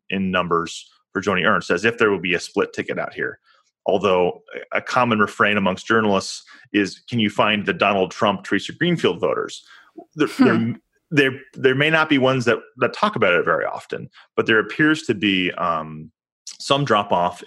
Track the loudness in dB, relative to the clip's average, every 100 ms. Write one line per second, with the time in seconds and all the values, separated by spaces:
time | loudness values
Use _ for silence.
0 | _ -4 -2 -2 0 -2 -2 -10 -18 _
1 | _ -4 -2 0 2 0 0 0 0 2
2 | 2 2 -2 -4 -2 -2 -2 -4 -6 -6
3 | -8 -6 -8 -8 _ _ _ _ -2 0
4 | 2 2 2 -2 -14 -18 -8 -8 -4 0
5 | 2 2 0 2 2 2 0 -2 0 0
6 | 2 0 0 -10 -16 -20 _ 0 0 -4
7 | -6 -2 0 2 0 0 -2 0 2 2
8 | 0 0 0 0 -2 -4 -4 -4 -2 0
9 | 0 0 -2 -2 -6 -12 -20 -20 _ -20
10 | -18 -4 -4 2 2 2 0 -6 _ _
11 | _ 2 2 0 -12 0 2 2 2 2
12 | 2 4 4 2 2 0 -2 -4 -4 0
13 | -2 2 2 2 2 0 -2 -8 -10 -12
14 | -12 -20 _ -2 2 2 2 0 2 2
15 | -2 0 2 2 0 -2 -4 -4 -6 -12
16 | -16 _ _ _ -20 -16 -2 0 2 2
17 | 2 0 0 -4